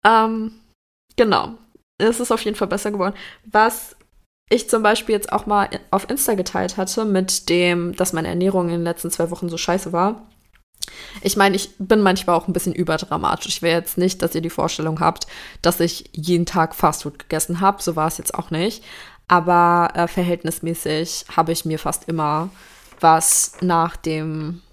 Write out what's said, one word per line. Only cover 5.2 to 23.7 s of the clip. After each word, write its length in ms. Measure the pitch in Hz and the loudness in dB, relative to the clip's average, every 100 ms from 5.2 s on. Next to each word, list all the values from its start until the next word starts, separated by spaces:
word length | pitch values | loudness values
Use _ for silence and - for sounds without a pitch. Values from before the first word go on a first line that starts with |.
| - | 0
auch 140 | 208 208 | -4 0
mal 220 | 208 196 - - | 0 0 -6 -2
auf 180 | 196 - | -2 -2
Insta 260 | 277 - | -2 0
geteilt 420 | 202 185 185 185 190 | 0 -2 -2 -2 -4
hatte, 280 | 185 - | -4 -2
mit 440 | 220 190 190 - - | 2 0 0 -4 0
dem, 460 | 175 175 175 175 - | 2 4 2 -2 -2
dass 160 | - | -2
meine 160 | 160 - | 0 -2
Ernährung 380 | 170 190 190 170 | 0 2 2 0
in 100 | 170 | -2
den 80 | |
letzten 260 | 170 170 170 | -2 -4 -6
zwei 200 | - 170 | -2 -4
Wochen 180 | 170 175 | -2 -6
so 100 | 165 | -4
scheiße 340 | - 185 185 | -2 -2 -2
war. 340 | 175 190 220 - _ _ _ _ _ - - - - | 0 0 -2 -14 _ _ _ _ _ -12 -12 -18 -6
Ich 160 | 196 202 | -2 4
meine, 200 | 196 190 | 4 2
ich 140 | - - | -4 -10
bin 220 | 190 220 | 2 4
manchmal 360 | 196 180 - 170 | 6 2 2 0
auch 120 | 175 | 2
ein 40 | |
bisschen 220 | 175 185 | -2 -2
überdramatisch. 840 | - 175 160 - 156 - 165 - - | -2 0 -2 -2 -4 -2 -4 -6 -2
Ich 60 | |
will 80 | 165 | 0
jetzt 280 | 165 165 - | 0 0 0
nicht, 240 | 180 - | 0 0
dass 120 | 170 | -2
ihr 60 | 165 | -2
die 100 | 165 | -4
Vorstellung 500 | - 160 - 156 160 | -2 -2 -2 -4 0
habt, 260 | 165 165 - - - - | 0 0 -14 -14 -18 0
dass 180 | 165 - | 0 2
ich 300 | 170 - - | -2 -2 -12
jeden 340 | - 156 175 170 | -8 0 0 2
Tag 280 | 185 160 | 0 0
Fastfood 440 | - 160 - 147 - | 2 0 0 -10 -14
gegessen 420 | - 156 - 175 | -6 -4 -2 2
hab. 220 | 196 196 | 2 2
So 140 | - 160 | -4 -2
war 120 | 160 | -2
es 100 | - | -2
jetzt 160 | - | -6
auch 160 | - - | -6 -4
nicht. 320 | 160 196 - - - - - - | -2 -2 -4 -16 -20 -20 -16 2
Aber, 640 | 180 170 175 175 175 170 | 4 6 6 6 4 2
äh, 140 | - 170 | 0 -2
verhältnismäßig 1200 | - 175 175 165 - 165 165 156 151 165 - - - | 0 -2 -2 -4 -6 -6 -4 -2 -2 -4 -8 -2 0
habe 160 | 160 | 2
ich 120 | 165 | 0
mir 140 | 160 156 | -2 -4
fast 300 | 147 - - | -4 -6 -6
immer 400 | 165 151 151 185 - - - - - | -2 0 -2 -4 -12 -20 -20 -20 2
was 520 | 165 160 - - - - | 6 6 4 0 0 -2
nach 360 | 180 | 0